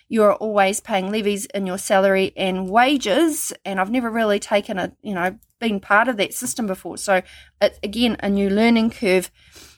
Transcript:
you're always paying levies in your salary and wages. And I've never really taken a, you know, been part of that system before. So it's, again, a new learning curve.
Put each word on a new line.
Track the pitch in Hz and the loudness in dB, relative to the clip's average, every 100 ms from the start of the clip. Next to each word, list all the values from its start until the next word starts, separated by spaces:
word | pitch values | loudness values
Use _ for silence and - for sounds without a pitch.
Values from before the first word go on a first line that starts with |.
| _ | _
you're | 226 208 - | 2 4 2
always | 220 202 190 208 | 0 2 2 0
paying | - 202 185 | -4 -4 -2
levies | 214 208 202 226 | -2 -2 -4 -6
in | 202 190 | -6 -6
your | 190 | -6
salary | - 196 196 190 190 - | 0 2 4 2 0 -2
and | 190 185 185 | -4 -4 0
wages. | 214 254 285 208 262 330 294 - - | 2 2 2 0 2 2 0 -8 -10
And | - 190 | -8 -4
I've | 190 | -2
never | 247 233 | -2 -2
really | 226 220 208 | -2 0 0
taken | - 208 - 185 | 0 -2 0 -6
a, | 185 - | -6 -8
you | - | -8
know, | 185 180 - _ _ | -4 -4 -4 _ _
been | 226 202 | -4 -4
part | - 202 233 | 2 2 4
of | 208 | 0
that | 185 | -4
system | - 247 - 214 | -4 -8 -6 -4
before. | 185 175 202 | -6 -8 -10
So | - 185 - - - _ | 0 0 0 -16 -20 _
it's, | 208 - | -2 -2
again, | 208 226 240 - | -8 -2 0 0
a | 202 | 0
new | 202 196 | 0 2
learning | 196 233 233 226 | 2 4 4 2
curve. | - 202 185 180 _ _ - - | 0 0 2 0 _ _ -20 -20